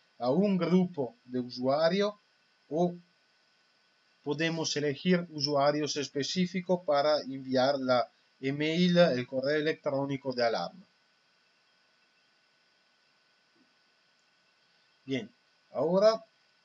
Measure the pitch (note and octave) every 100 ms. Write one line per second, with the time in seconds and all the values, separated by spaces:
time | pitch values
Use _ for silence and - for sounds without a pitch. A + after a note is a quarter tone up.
0 | _ - A#2+ D3+ G#3 F#3+ E3 F#3 F3+ -
1 | A#2+ - B2 B2+ B2 B2 B2+ C#3+ E3 F#3+
2 | G3+ G3+ _ _ _ _ - D3+ F3 F3
3 | _ _ _ _ _ _ _ _ _ _
4 | _ _ C#3+ D3 E3 E3 D3+ D3 D3 C#3+
5 | F#3 F3 F3 D3+ C#3 C#3+ C#3+ D3+ D3 D3+
6 | C3+ D3 C3 F#3 F3+ F#3 F3+ F3 - C#3+
7 | D3 D3+ C3 C3+ C3 B2+ C3+ C#3+ B2+ B2
8 | A#2 _ _ _ C3+ C#3+ D#3 E3 F3+ F3
9 | F3 B2 B2 C3 C3 D#3 D3+ D#3 D3 C3+
10 | C#3 C#3 C3+ A#2+ A#2 G2+ F2 - - _
11 | _ _ _ _ _ _ _ _ _ _
12 | _ _ _ _ _ _ _ _ _ _
13 | _ _ _ _ _ _ _ _ _ _
14 | _ _ _ _ _ _ _ _ _ _
15 | C3 C3 G#2 _ _ _ _ A2+ D3+ F#3
16 | G#3+ A3 - _ _ _